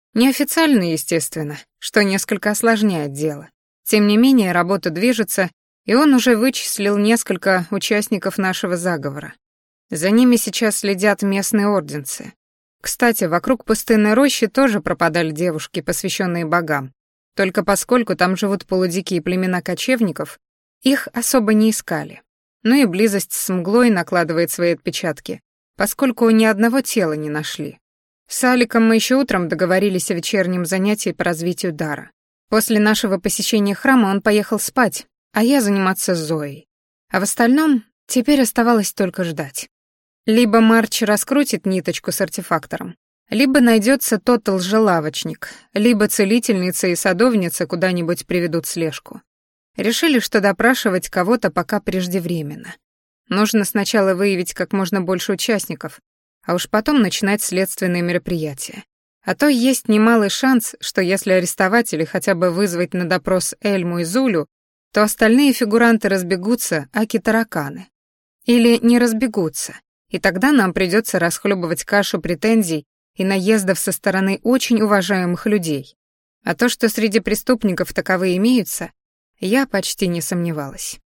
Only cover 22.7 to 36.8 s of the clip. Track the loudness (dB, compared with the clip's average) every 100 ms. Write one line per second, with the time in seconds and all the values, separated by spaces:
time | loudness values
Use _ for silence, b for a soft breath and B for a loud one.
22.7 | 4 4 2 2 0 -4 -8 -4 -4 0
23.7 | 2 4 2 0 0 0 0 -2 0 0
24.7 | 0 -4 -6 -6 -6 -10 -14 _ _ _
25.7 | -6 -4 0 -2 2 4 4 4 2 2
26.7 | 0 0 -2 -2 -2 -6 -6 -8 -8 -10
27.7 | -12 _ _ _ _ -12 -2 2 2 2
28.7 | 2 4 2 2 0 0 -2 -2 -2 0
29.7 | 2 0 -2 -4 -4 -2 -2 0 -2 -2
30.7 | -2 0 0 -4 -4 -4 -2 -4 -4 -6
31.7 | -6 -6 -8 -12 _ _ _ -2 -2 2
32.7 | 2 2 2 0 -2 -4 -4 -2 0 0
33.7 | 0 2 4 4 0 2 0 0 -4 -4
34.7 | 0 0 -2 -16 _ _ 0 2 2 2
35.7 | 0 0 -2 -2 -2 -2 -6 -6 -12 _
36.7 | _